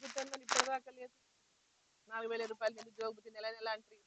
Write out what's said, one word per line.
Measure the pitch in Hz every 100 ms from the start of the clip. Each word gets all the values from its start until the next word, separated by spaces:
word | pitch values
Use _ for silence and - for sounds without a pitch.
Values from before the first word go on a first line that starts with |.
భృతి | 262 277
అన్నారు | 269 269 240
ఇప్పటిదాకా | 240 269 262 254 254
లేదు. | 247 _ _ _ _ _ _ _ _ _ -
నాలుగు | 226 226
వేల | 233 220
రూపాయలు | 220 220 220
నిరుద్యోగ | 226 220 220 214
భృతి | 226
నెల | 214 220 226
నెల | 220 220
అంటారు | - 214